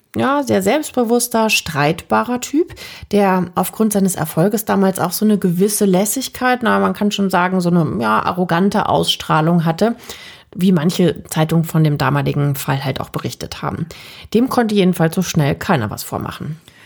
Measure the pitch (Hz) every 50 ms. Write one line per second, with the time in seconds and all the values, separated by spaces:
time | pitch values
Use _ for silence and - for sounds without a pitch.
0 | _ _ - 214 233 254 277 285 277 233 214 196 190 196 254 311 294 - - 254
1 | 240 220 240 240 240 - - 226 220 220 - - - - 151 139 147 147 165 -
2 | - - 220 220 220 233 247 247 247 - - 294 359 - - - - - - -
3 | - - - 202 202 190 185 185 180 175 - 185 185 - - - 220 220 208 202
4 | 190 190 - - - - - 160 165 208 226 214 - - 202 196 190 190 185 196
5 | 135 180 175 - 208 214 214 196 - 185 165 180 196 214 208 - 214 196 180 180
6 | 208 - - 269 254 - - - 254 254 247 247 240 208 196 196 196 190 185 -
7 | 208 208 - - 196 190 190 175 175 180 190 185 175 175 175 175 156 131 - 196
8 | 233 214 220 214 - - 175 180 185 175 165 170 190 202 - 202 - - 113 160
9 | 165 - - - - - 156 156 156 165 175 175 160 165 160 165 202 233 240 -
10 | - - - - - - - - - _ - - 180 202 185 170 151 190 - -
11 | 180 165 - - - - - 165 156 160 160 165 156 - - 160 156 151 147 143
12 | 143 131 139 143 139 143 139 143 143 143 139 139 - - 139 139 143 160 165 -
13 | - - - 156 - - - - - - - - - 147 - - 165 - - -
14 | - - - - - - - 220 254 262 - 247 233 214 214 202 180 185 175 -
15 | 165 160 - 190 175 - - 160 147 139 - - - - 185 135 110 107 - -
16 | - - - - - - - - - 143 156 - - - - - -